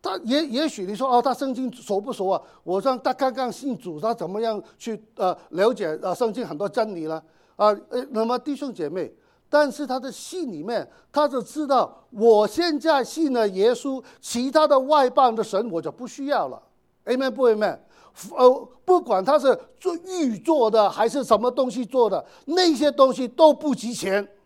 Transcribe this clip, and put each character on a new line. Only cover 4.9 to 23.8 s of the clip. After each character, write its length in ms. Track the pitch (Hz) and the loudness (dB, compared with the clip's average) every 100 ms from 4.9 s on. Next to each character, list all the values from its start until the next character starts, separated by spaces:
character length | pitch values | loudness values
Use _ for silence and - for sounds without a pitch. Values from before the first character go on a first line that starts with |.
| 214 _ - | -10 _ -4
呃， 200 | 190 165 - | -4 -4 -8
了 240 | 175 208 | 2 2
解， 260 | 240 175 156 | 2 -4 -4
呃， 120 | 185 | -6
圣 180 | 175 240 | -2 -2
经 140 | 208 190 | -2 -8
很 100 | 151 | -6
多 140 | 202 | -4
真 260 | - 220 180 | -2 -4 -4
理 120 | 156 | -8
了 80 | 160 _ _ _ - | -8 _ _ _ 0
啊？ 200 | 208 208 - | 2 2 -6
呃， 160 | 247 277 | -8 -6
那 120 | 214 | -4
么 140 | 226 247 | -2 -2
弟 180 | 247 277 | -4 -8
兄 160 | 277 | -8
姐 160 | 180 147 | -6 -6
妹， 240 | 180 143 _ _ _ _ | -6 -8 _ _ _ _
但 220 | 294 294 | 2 2
是 160 | 226 285 | -2 -6
他 120 | 254 | -6
的 120 | 262 | -8
心 400 | - - 370 285 | -14 -14 -10 -8
里 100 | 160 | -8
面， 260 | 175 226 139 _ _ | -6 -6 -6 _ _
他 160 | 285 294 | -2 0
就 140 | 262 | -2
知 240 | - 302 294 | -6 -8 0
道： 400 | 262 160 - _ | 2 0 -6 _
我 340 | 214 233 214 208 | 2 6 6 4
现 340 | 254 349 294 | 0 -2 0
在 240 | 320 285 | 2 2
信 300 | 247 302 311 | 0 -2 -2
了 160 | 247 208 | 0 0
耶 240 | 185 214 | 2 2
稣， 260 | 240 277 262 - _ | 2 -4 -8 -12 _
其 320 | - 240 262 | -8 -6 0
他 160 | 311 311 | 2 4
的 120 | 269 | 2
外 280 | 262 302 254 | 4 2 4
邦 240 | 254 254 220 | 4 2 2
的 80 | |
神 280 | 214 190 233 | -2 -2 -2
我 100 | 165 | -4
就 100 | 160 | -6
不 140 | - 247 | -10 -16
需 220 | - 277 | -10 -4
要 220 | 262 143 | -4 -4
了。 120 | 113 _ _ _ _ - | -10 _ _ _ _ -4
Amen， 260 | 254 262 | -2 -2
不 180 | 240 247 | 2 2
amen？ 300 | 214 208 135 _ _ _ - 196 339 | 4 0 -4 _ _ _ -20 -12 4
呃， 320 | 254 - - _ | 6 6 -4 _
不 160 | - 359 | 2 2
管 240 | 240 190 | 4 -2
他 160 | 190 294 | 2 4
是 180 | 269 220 - _ | 4 0 -4 _
做 160 | 370 339 370 | -6 -6 -8
玉 320 | 370 277 208 | -4 -2 -2
做 320 | - 311 220 | 0 2 4
的 200 | 220 202 | 4 2
还 180 | - 220 | 2 -2
是 160 | 277 | -2
什 120 | 226 208 | 2 2
么 140 | 247 | 2
东 220 | 247 254 | 0 -2
西 140 | 214 226 | -2 -4
做 240 | 262 220 | 2 2
的， 140 | 175 - - | 0 -6 -20
那 320 | - 349 359 262 | -4 2 2 4
些 160 | 294 | 0
东 200 | 277 269 | 4 4
西 140 | 254 254 | 4 -6
都 280 | - 311 | 6 6
不 200 | 302 302 | 6 -2
值 200 | 254 | -4